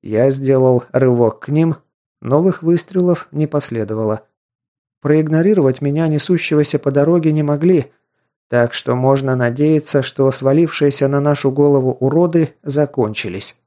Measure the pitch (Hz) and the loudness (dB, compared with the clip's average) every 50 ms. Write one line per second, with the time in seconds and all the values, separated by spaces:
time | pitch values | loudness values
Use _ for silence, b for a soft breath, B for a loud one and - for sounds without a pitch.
0 | _ 104 107 110 127 139 135 135 135 131 135 131 131 127 127 120 - _ - 127 | _ -2 0 2 2 2 0 -2 0 0 2 4 4 4 2 2 -2 _ -2 0
1 | 131 127 123 120 120 110 - - - - 147 156 165 165 151 - _ _ _ _ | 2 2 4 2 2 0 0 -4 -8 -4 0 0 0 0 -2 -6 _ _ _ _
2 | _ _ _ _ - 117 131 151 170 190 180 - 165 165 175 170 - - 190 185 | _ _ _ _ -4 0 0 2 2 2 0 0 -2 0 0 0 -2 -4 -4 -2
3 | 180 180 170 - - _ - 147 156 151 151 147 - - 120 113 107 107 110 110 | 0 0 0 -2 -4 _ -4 -4 -4 -2 -2 -6 -6 -4 -6 -6 -4 -4 -4 -4
4 | 113 107 107 107 _ _ _ _ _ _ _ _ _ _ _ _ _ _ _ _ | -2 -2 -4 -4 _ _ _ _ _ _ _ _ _ _ _ _ _ _ _ _
5 | - 147 151 156 156 151 156 160 170 196 214 190 143 131 127 - 143 143 143 156 | 0 0 2 2 2 0 0 2 2 2 2 4 2 2 0 0 -4 -4 -2 0
6 | 165 160 151 147 - - 180 165 - - 165 151 147 - - 147 - 143 135 143 | 0 0 0 -2 0 0 -2 -2 0 0 0 0 0 0 -2 -2 -2 0 0 2
7 | 143 160 175 175 160 160 151 156 151 143 147 143 160 180 185 160 123 - _ _ | 2 2 2 2 2 0 0 0 0 0 -2 0 2 2 2 2 0 -4 _ _
8 | _ _ _ _ _ _ _ _ _ _ 117 120 120 120 - - - - 123 127 | _ _ _ _ _ _ _ _ _ _ 0 0 0 0 -2 -6 -4 -2 -2 0
9 | 131 131 135 139 135 135 127 123 123 120 120 131 147 156 156 151 151 - - 143 | 2 2 2 2 0 -2 -2 0 -2 -2 0 0 0 2 2 0 -2 0 -2 -2
10 | 127 - - - 135 135 131 - 131 135 139 156 170 156 - - 151 143 135 - | -2 -2 -2 0 0 0 0 0 0 2 2 2 2 0 0 0 0 0 0 0
11 | 143 135 143 143 143 147 147 - - 135 131 147 143 147 143 139 127 131 123 - | -2 0 0 0 0 0 -2 0 -2 -2 0 2 2 2 2 2 0 -2 -2 -2
12 | 127 135 147 165 175 170 160 170 160 - _ _ _ 147 135 147 147 143 - 139 | -2 0 2 2 0 2 2 0 -2 -2 _ _ _ -6 -2 -2 -2 -2 -2 -4
13 | 117 107 107 - - 101 90 98 - - - _ _ | -4 -4 -4 -8 -10 -8 -10 -10 -12 -12 -16 _ _